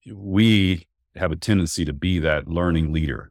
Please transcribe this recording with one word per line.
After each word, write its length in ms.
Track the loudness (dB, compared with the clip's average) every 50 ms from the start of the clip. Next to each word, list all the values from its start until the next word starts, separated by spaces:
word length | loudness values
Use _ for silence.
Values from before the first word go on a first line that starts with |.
| _
we 800 | -20 -18 -14 -10 -2 2 4 4 6 6 4 4 2 0 -2 -4 _ _ _ _ _ _
have 140 | -4 -4 -4
a 60 | -4
tendency 480 | -4 -2 0 0 0 0 0 -2 -4 -4
to 80 | -4 -4
be 260 | -4 -2 -2 0 0
that 300 | 0 0 0 0 -2 -4
learning 440 | -2 0 0 2 2 2 0 0 0
leader, 380 | -2 -2 -2 -4 -6 -10 -14